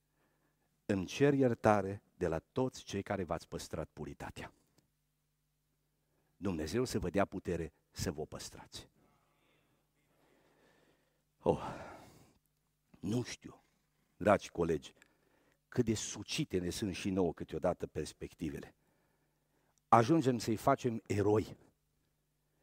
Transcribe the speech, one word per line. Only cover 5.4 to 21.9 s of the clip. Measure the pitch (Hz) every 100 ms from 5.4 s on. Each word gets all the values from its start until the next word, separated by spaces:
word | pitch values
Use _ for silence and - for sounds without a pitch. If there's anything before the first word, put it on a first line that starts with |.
| _ _ _ _ _ _ _ _ _ _
Dumnezeu | 95 80 76 107
să | 127 110
vă | 90
dea | 92
putere | 95 92 - 82 80 - _
să | - 92
vă | 76 76
păstrați. | - - - - - - _ _ _ _ _ _ _ _ _ _ _ _ _ _ _ _ _ _ _ _ _ _ _ _ _
Oh, | 85 76 - - - - - - - _ _ _ _ _ _ -
nu | 98 123
știu, | 113 - - - _ _ _ _ _ _
dragi | 90 95 -
colegi, | - 82 76 - - - _ _ _ _ _ _
cât | -
de | 113
sucite | 107 - - - - 143 92
ne | 87
sunt | - 104
și | 85 101
nouă | 95 87
câteodată | - - 78 90 82 -
perspectivele. | 85 73 - 76 - 78 69 - - _ _ _ _ _ _ _ _ _ _ _
Ajungem | 113 117 165 131 120
să-i | - 107
facem | 139 135 123 113 -
eroi | 101 101 107 90 - - _ _